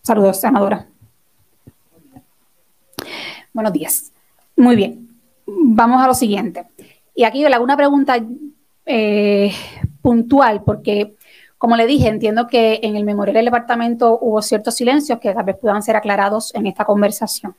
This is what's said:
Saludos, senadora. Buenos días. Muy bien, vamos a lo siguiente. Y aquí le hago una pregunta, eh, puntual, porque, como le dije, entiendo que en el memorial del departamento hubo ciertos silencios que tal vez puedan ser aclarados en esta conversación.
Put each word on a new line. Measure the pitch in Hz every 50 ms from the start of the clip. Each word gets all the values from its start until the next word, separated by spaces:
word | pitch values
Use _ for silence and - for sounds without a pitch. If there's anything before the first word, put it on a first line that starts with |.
Saludos, | _ - 226 214 196 196 190 -
senadora. | - 214 - 202 202 196 - 180 - _ _ _ - _ _ _ _ _ _ _ _ _ _ _ _ - _ _ _ _ _ _ _ 269 _ - _ _ _ _ _ _ _ _ _ _ _ _ _ _ _ - - - - - - - - - - _ _
Buenos | 233 214 214 180
días. | 151 156 - - - - - _ _ _ _ _ _ _ _ _
Muy | - 240 247 240
bien, | 214 190 - - - - - _ _ _ _ _ _ _
vamos | - 403 370 320 247 220 220 233 233 247 254
a | 262
lo | 262 254
siguiente. | 254 269 208 202 196 220 190 170 - - _ _ - - - _ _ _ _ _
Y | - 233
aquí | 220 247 269
le | 294 294 262
hago | 233 240
una | 254 285
pregunta, | 277 285 285 285 285 269 262 254 240 226 226 247 - 302 294 _ _ _ _ _ _ _
eh, | - 277 226 214 208 208 208 208 202 202 202 202 202 196 - - - - - - - - -
puntual, | - 254 240 233 226 240 277 277 269 233 208 208 -
porque, | - 208 - - - 208 208 214 208 _ _ _ - - - - _ _
como | _ - 233 233
le | 233 226
dije, | 226 285 285 247
entiendo | 220 214 214 226 214 214 226 240
que | 233 - 240 226 220 220 220
en | - 214 208
el | 208 208
memorial | 208 208 202 202 202 -
del | 220 233
departamento | 240 233 233 233 240 240 233 233 233 240 233 240 226 226 233
hubo | - 240 214 214
ciertos | 208 - 226 208 208 247 226
silencios | - 240 240 269 302 285 294 240 233
que | - 214 190
tal | 233 196
vez | 190 190
puedan | - - 214 196 214 208
ser | - 220
aclarados | 214 - 208 202 196 196 202 208 226 220 - -
en | 220 214
esta | 196 185 - 214
conversación. | - 202 208 208 202 208 - 226 202 - - - 196 185